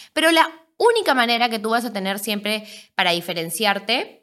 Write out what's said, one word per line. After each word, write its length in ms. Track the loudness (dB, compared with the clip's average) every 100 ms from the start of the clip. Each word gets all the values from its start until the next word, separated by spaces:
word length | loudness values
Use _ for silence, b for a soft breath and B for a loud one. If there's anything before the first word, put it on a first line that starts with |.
| B
Pero 180 | 0 4
la 180 | 4 2 -4 _ 0
única 360 | 2 2 2
manera 360 | 2 2 2 0
que 100 | -2
tú 100 | -2
vas 160 | -2 -2
a 80 |
tener 240 | -4 -4 -4
siempre 500 | -4 -4 -4 -6 -8 B B -2
para 160 | 0
diferenciarte 1080 | 0 -2 -6 -6 -2 0 0 -2 -4 -4 -12